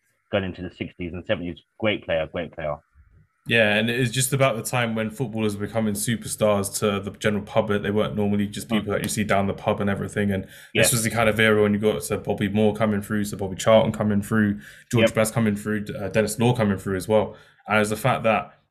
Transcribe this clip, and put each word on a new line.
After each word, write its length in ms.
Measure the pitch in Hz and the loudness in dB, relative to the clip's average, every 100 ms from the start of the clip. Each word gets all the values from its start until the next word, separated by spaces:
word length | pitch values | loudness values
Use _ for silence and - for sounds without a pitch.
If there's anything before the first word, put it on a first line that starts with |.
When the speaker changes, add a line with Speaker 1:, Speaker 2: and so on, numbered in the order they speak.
| _ _ _ | _ _ _
Speaker 1:
going 120 | 104 | -4
into 200 | 95 87 | -4 -8
the 80 | 90 | -12
sixties 420 | - 82 - 87 | -10 -12 -10 -10
and 100 | 90 87 | -8 -4
seventies. 360 | 95 87 82 _ - | -4 -6 -10 _ -4
Great 240 | 107 95 | -2 -2
player, 240 | - 82 78 | -2 -4 -4
great 200 | 90 78 | -6 -8
player. 260 | - 78 73 _ _ _ _ _ _ - | -8 -8 -8 _ _ _ _ _ _ 0
Speaker 2:
Yeah, 260 | 117 107 104 | 2 4 2
and 140 | 117 | 0
it 80 | 120 | 0
is 140 | 120 | -2
just 220 | 131 131 | -2 -2
about 240 | 131 135 113 | 2 0 0
the 40 | |
time 320 | - 127 117 | -4 -2 -2
when 160 | 110 110 | -2 -4
footballers 460 | - 120 110 107 101 | -6 -6 -2 -2 -2
were 100 | 101 | -4
becoming 280 | 113 110 | -2 -2
superstars 840 | 101 120 110 - - 107 101 98 - | -2 -2 -4 -4 0 2 2 0 -2
to 200 | 107 98 | 0 -2
the 120 | 98 - | -4 -4
general 260 | 107 104 | -2 -2
public. 380 | - 113 101 101 | -2 -2 0 0
They 100 | 101 | 0
weren't 220 | 104 101 104 | 0 0 0
normally 300 | 101 104 101 | 0 0 -2
just 240 | 101 - | -6 -4
people 200 | 110 101 | -2 0
Speaker 1:
Mm. 60 | 101 | -2
Speaker 2:
that 60 | |
you 60 | - | -2
see 140 | 113 | -2
down 240 | 101 98 98 | 0 2 0
the 60 | |
pub 260 | - - 98 | -2 -2 0
and 100 | 101 | -2
everything. 420 | 98 - 107 104 | -2 -4 -2 0
And 120 | 95 | -2
this 80 | - - - | -6 -14 -4
Speaker 1:
Yeah. 100 | 107 - | 2 2
Speaker 2:
was 120 | 120 110 | 2 0
the 40 | |
kind 200 | 110 110 | 2 2
of 100 | 107 | 4
era 220 | 110 107 | 4 6
when 100 | 104 | 4
you 60 | 101 | 4
got 240 | 107 - | 2 0
Sir 140 | - 98 | -2 -4
Bobby 320 | - 104 101 | -4 -2 0
Moore 260 | 104 107 104 | 2 2 2
coming 260 | 107 104 | 0 -2
through, 220 | 104 107 | -2 -4
Sir 140 | 101 - | -4 -6
Bobby 180 | 98 92 | -6 -2
Charlton 380 | - 110 110 | 6 6 6
coming 280 | - 107 101 | 0 0 0
through, 380 | 101 110 104 101 - - - | 0 2 2 0 -8 -20 -2
George 140 | 117 113 | 2 4
Speaker 1:
Yep. 40 | 113 | 4
Speaker 2:
Best 180 | 107 | 0
coming 220 | 123 110 101 | 2 0 0
through, 300 | 107 107 101 87 | -4 -4 -6 -8
uh, 120 | 95 | -2
Denis 280 | 110 104 - | 0 0 2
Law 160 | 117 | 2
coming 240 | 117 104 95 | 4 2 0
through 200 | 101 92 | -2 -4
as 100 | 90 | 2
well. 300 | 107 95 - - _ - | 2 2 -6 -20 _ 0
And 100 | 107 | 2
it 20 | |
was 100 | 104 | 2
the 60 | 107 | 0
fact 280 | 127 92 | 0 2
that 300 | 113 101 - _ _ | 2 0 -2 _ _